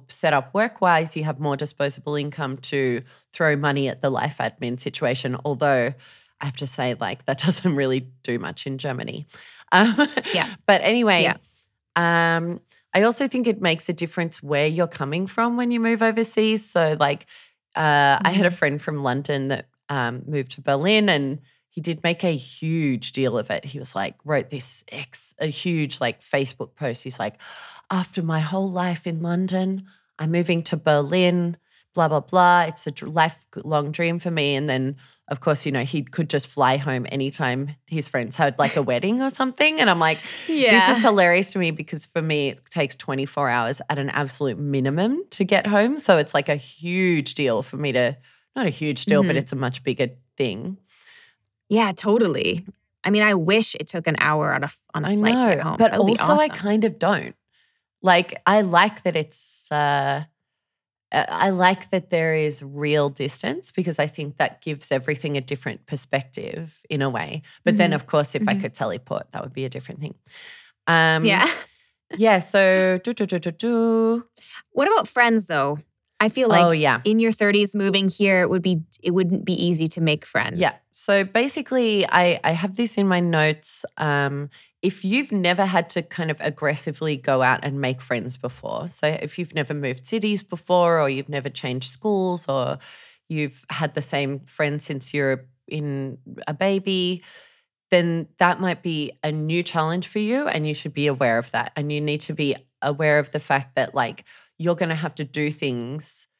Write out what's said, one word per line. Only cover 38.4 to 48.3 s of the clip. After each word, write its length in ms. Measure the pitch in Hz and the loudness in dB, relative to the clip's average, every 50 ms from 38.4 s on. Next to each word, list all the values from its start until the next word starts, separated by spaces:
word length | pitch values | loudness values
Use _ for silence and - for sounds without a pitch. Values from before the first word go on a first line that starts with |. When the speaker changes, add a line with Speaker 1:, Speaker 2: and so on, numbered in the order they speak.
| 160 143 131 - | 0 2 2 2
Speaker 1:
like, 180 | 143 135 - | 0 2 2
a 60 | 156 | 0
wedding 400 | 139 131 123 123 - 196 226 254 | 0 0 0 0 0 0 0 0
or 80 | 269 269 | -2 -2
something. 500 | 269 - 262 262 254 - 302 311 311 311 | -2 -2 -2 -2 0 2 2 2 2 4
And 80 | 247 208 | 4 4
I'm 100 | 175 170 | 4 4
like, 180 | 160 160 160 156 - - - - - - | 4 2 2 0 -4 -10 -14 -10 -6 -4
Speaker 2:
Yeah. 400 | 320 294 262 226 208 190 185 185 | 0 2 4 6 6 6 6 6
Speaker 1:
this 100 | 262 240 | 4 4
is 60 | 220 | 4
hilarious 480 | 247 208 196 180 175 175 185 196 - - | 4 6 6 6 6 6 4 2 0 -2
to 60 | 196 | -2
me 100 | 175 165 | -2 -2
because 380 | 156 156 160 - - 151 - - | -2 -4 -8 -10 -10 -12 -12 -8
for 160 | - 170 156 | -6 -4 -2
me, 260 | 160 151 147 139 135 | 0 0 0 0 -2
it 100 | - - _ - | -4 -6 _ -8
takes 240 | - 170 147 135 - | -4 -2 -2 -2 -4
twenty-four 540 | - - - 135 135 139 135 - 147 143 127 | -8 -6 -4 -4 -4 -4 -4 -4 -2 0 0
hours 320 | 120 123 117 117 - - - - | 2 2 0 0 -2 -4 -6 -4
at 120 | 151 143 | -4 -2
an 100 | 139 139 | -2 -2
absolute 480 | - 143 143 135 - - 147 131 110 - | -2 -2 -4 -4 -4 -2 -2 -2 -2 -2
minimum 640 | 147 143 139 135 127 135 143 165 196 226 277 339 403 - | -2 -2 0 0 0 0 0 0 0 0 0 -2 -4 -6
to 140 | - - 196 | -4 -2 0
get 220 | 180 202 - - 208 | 2 2 2 2 2
home. 320 | 208 202 214 247 294 302 | 2 4 4 2 0 0
So 180 | - - 185 160 | 2 4 4 4
it's, 160 | 147 - - | 4 2 0
like, 160 | 143 143 - | 0 0 0
a 60 | 147 | -2
huge 800 | 147 - - - - 160 175 175 185 185 180 170 151 135 - - | -4 -4 -10 -16 -12 -8 -4 0 0 2 2 2 2 0 -2 -4
deal 260 | - 143 123 113 104 | -2 0 0 0 0
for 160 | - - - - | -2 -4 -6 -4
me 140 | 147 143 | -2 0
to, 260 | 120 127 123 120 139 - _ _ | 2 2 2 0 0 -4 _ _